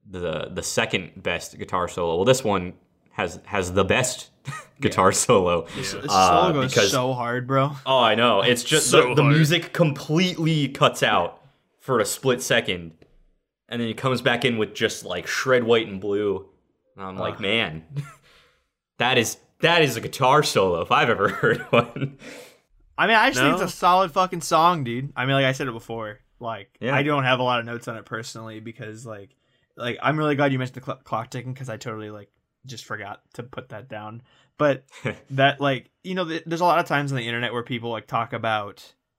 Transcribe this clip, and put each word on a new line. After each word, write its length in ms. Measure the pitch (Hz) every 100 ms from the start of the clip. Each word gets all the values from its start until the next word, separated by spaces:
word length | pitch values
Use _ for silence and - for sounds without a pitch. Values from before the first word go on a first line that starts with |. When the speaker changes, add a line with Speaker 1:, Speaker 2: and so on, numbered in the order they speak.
| -
Speaker 1:
the, 400 | 92 87 78 -
the 100 | 90
second 600 | - - 113 101 85 -
best 360 | 92 87 - -
guitar 300 | 101 95 87
solo. 280 | - 85 82
Well, 80 |
this 180 | 98 131
one 300 | 110 98 90 - _ _ _
has, 300 | - 95 87 -
has 260 | 101 87
the 120 | 92
best 460 | 95 107 123 - - _ -
<laughs> 260 | - - _
guitar 280 | 104 - 92
Speaker 2:
Yeah. 40 | 95
Speaker 1:
solo. 500 | - 113 87 87 - -
Speaker 2:
This, 180 | 131
Speaker 3:
Yeah. 60 | -
Speaker 2:
this 120 | -
Speaker 1:
Uh, 160 | - 90 175
Speaker 2:
solo 100 | 180 151
goes 120 | 127
Speaker 1:
because 160 | 123 101
Speaker 2:
so 200 | 127 127
hard, 340 | 123 120 123 127
bro. 260 | 135 139 139 131
Speaker 1:
Oh, 140 | 131
I 140 | 117
know. 260 | 107 120 101
It's 200 | 113 120
just 280 | - 156 123
Speaker 3:
So 180 | 143 127
Speaker 1:
the, 40 | 127
the 60 |
Speaker 3:
hard. 120 | 143 151
Speaker 1:
music 360 | 156 175 -
completely 960 | - 165 143 - 156 185 165 160 160 139
cuts 340 | - 139 -
out 400 | 123 104 85 - _ _ _ _
for 180 | - 123
a 40 |
split 380 | 101 - 135 123
second, 500 | - 120 113 90 85 - _ _ _ _ _ _ _
and 120 | 120
then 80 | 117
it 80 | 107
comes 240 | 131 123
back 220 | 127 120
in 140 | 127 113
with 160 | 104
just, 300 | - 113 -
like, 220 | 95 90 85
Shred 380 | - 131 127
White 220 | 113 117 107
and 140 | 95
Blue. 460 | 104 101 104 92 - _ _ _ _ -
And 80 |
I'm 120 | 95 95
like, 180 | 90
Speaker 2:
Ugh. 60 | -
Speaker 1:
"Man, 440 | 98 113 98 78 -
<laughs> 1040 | 143 139 - _ _ _ _ _ _ _ _
that 200 | 120 127
is, 180 | 110 - _ _
that 220 | 156 170
is 140 | 147 113
a 40 |
guitar 420 | 98 - 127 147
solo 380 | 143 120 95 85
if 80 | 87
I've 200 | 127 147
ever 180 | 98 101
<laughs> 120 | -
heard 200 | 117 117 -
one." 480 | 120 120 - 135 - - - - _ _ _ _ -
Speaker 2:
I 80 | 175
mean, 100 | 220
I 100 | 240
actually 160 | 127
think 160 | 135 175
Speaker 3:
No? 40 |
Speaker 2:
it's 80 | 180
a 20 | -
solid 340 | 185 185 190
fucking 280 | 190 185 175
song, 440 | - 165 165 175
dude. 280 | 123 117 139 -
I 100 | 127
mean, 80 |
like 100 | 135
I 80 | 135
said 160 | 131 143
it 40 |
before, 480 | 117 - 113 107 107 _ _
like, 300 | 117 110 101 _
Speaker 1:
Yeah. 140 | 113
Speaker 2:
I 80 | 139
don't 220 | 143 147
have 160 | 131 127
a 20 |
lot 180 | 123 123
of 60 | 117
notes 220 | 117 120
on 80 | 113
it 80 | -
personally 540 | 113 113 117 113 110
because, 440 | 110 110 110 110
like, 300 | 120 104 98 _ _ _ _ -
like, 220 | 120 113
I'm 140 | 127 156
really 160 | 151
glad 180 | 143 143
you 60 | 131
mentioned 180 | 127 127
the 80 |
cl-, 120 | - -
clock 260 | - 110 113
ticking 240 | 127 120
'cause 140 | 127 127
I 80 | 110
totally, 340 | 123 110 107
like, 200 | 107 101 _ _ _
just 200 | 131 113 -
forgot 340 | 107 101 - _
to 80 | -
put 260 | 120 - 123
that 200 | 110 -
down. 340 | 107 107 113 _ _ _ _
But 260 | 151 131 _ - 123
Speaker 1:
<laughs> 220 | 101 _
Speaker 2:
that, 300 | 139 139 135
like, 300 | 139 127 _ _
you 120 | 185
know, 120 | 185 170
th-, 180 | 160 160
there's 160 | 165
a 20 |
lot 140 | 175 156
of 80 | 165
times 260 | 143 143
on 60 | 135
the 80 | 117
internet 260 | 117 120
where 100 | 120
people, 280 | 117 123 117
like, 160 | 110 -
talk 260 | 120 113
about, 600 | 120 113 110 104 - - _ _